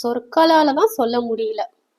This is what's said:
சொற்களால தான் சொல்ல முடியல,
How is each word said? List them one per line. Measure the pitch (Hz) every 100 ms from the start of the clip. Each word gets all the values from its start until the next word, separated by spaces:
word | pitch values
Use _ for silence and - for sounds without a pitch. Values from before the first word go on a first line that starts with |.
சொற்களால | 240 240 240 320 330 320 302
தான் | 277 440
சொல்ல | 359 233 240
முடியல, | 233 220 220 214 - _ _